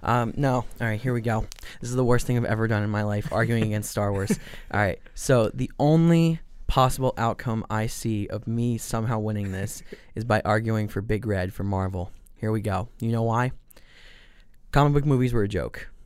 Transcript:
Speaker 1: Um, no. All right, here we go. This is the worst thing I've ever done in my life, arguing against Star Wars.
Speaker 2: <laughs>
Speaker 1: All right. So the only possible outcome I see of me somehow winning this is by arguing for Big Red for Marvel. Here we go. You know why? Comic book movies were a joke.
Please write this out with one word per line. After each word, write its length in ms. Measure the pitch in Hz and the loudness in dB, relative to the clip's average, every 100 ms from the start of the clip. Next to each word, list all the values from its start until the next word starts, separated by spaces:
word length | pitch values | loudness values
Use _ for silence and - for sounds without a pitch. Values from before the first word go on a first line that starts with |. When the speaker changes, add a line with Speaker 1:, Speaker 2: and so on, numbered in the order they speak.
Speaker 1:
Um, 300 | - 120 117 - | 0 2 0 0
no. 200 | 143 123 | 2 2
All 100 | 113 - | -2 -4
right, 180 | 117 107 | -4 -2
here 140 | 127 | -2
we 80 | 120 | -2
go. 260 | 117 110 107 - - - | 0 0 -2 -8 -16 -12
This 100 | 120 | -4
is 60 | 127 | 0
the 80 | |
worst 240 | 123 120 - | 4 4 4
thing 80 | 120 | 0
I've 80 | |
ever 240 | 117 110 113 | 2 0 2
done 160 | 107 | 0
in 60 | 104 | 0
my 140 | 104 | 0
life, 280 | 104 104 - | 0 -2 -2
arguing 320 | 104 113 117 | 0 2 2
against 260 | 107 107 104 | 0 -2 -4
Star 220 | - 101 | -2 0
Wars. 200 | 98 98 | 0 -2
Speaker 2:
<laughs> 400 | - - - - | -2 -4 -16 -6
Speaker 1:
All 100 | - | 0
right. 180 | 104 - - - | 0 -2 -10 -8
So 360 | - 127 107 | 2 4 4
the 180 | - 127 - | -2 -6 0
only 600 | 147 160 165 170 165 160 - - - | 4 6 6 6 4 0 -8 -8 0
possible 460 | - 127 120 127 - | 4 4 2 -2 0
outcome 480 | 117 - - 110 - | -2 -2 -4 -4 -2
I 180 | 110 110 | -2 -2
see 400 | - 117 107 101 | -4 -4 -4 -4
of 180 | 107 113 | -6 -4
me 320 | 117 120 113 | -2 0 -2
somehow 420 | - 117 113 110 | -4 -4 -2 -2
winning 340 | 107 104 101 | -2 -2 -4
this 300 | 95 101 - - - - - | -4 -6 -8 -16 -18 -12 -8
is 100 | 120 | 2
by 160 | 110 | 2
arguing 460 | - 107 113 110 107 | 4 2 2 0 0
for 100 | - | -4
Big 260 | 101 107 107 | -2 -2 0
Red 280 | 95 92 | -2 -2
for 100 | - | -4
Marvel. 480 | 98 95 95 92 90 - - - | -2 0 -2 -4 -8 -12 -20 -6
Here 160 | 110 | -2
we 80 | 110 | 0
go. 300 | 104 92 - - | 0 -2 -4 -4
You 140 | 113 | -2
know 100 | 113 | 0
why? 300 | 113 113 127 117 - - - - - - - - - - - | 0 0 0 -4 -16 -20 -20 -20 -20 -20 -20 -20 -20 -20 -2
Comic 200 | 143 147 | 2 4
book 120 | 143 143 | 4 4
movies 280 | 131 123 | 2 2
were 100 | 120 | 2
a 40 | 104 | 0
joke. 420 | 104 67 - - - | -2 -4 -8 -16 -18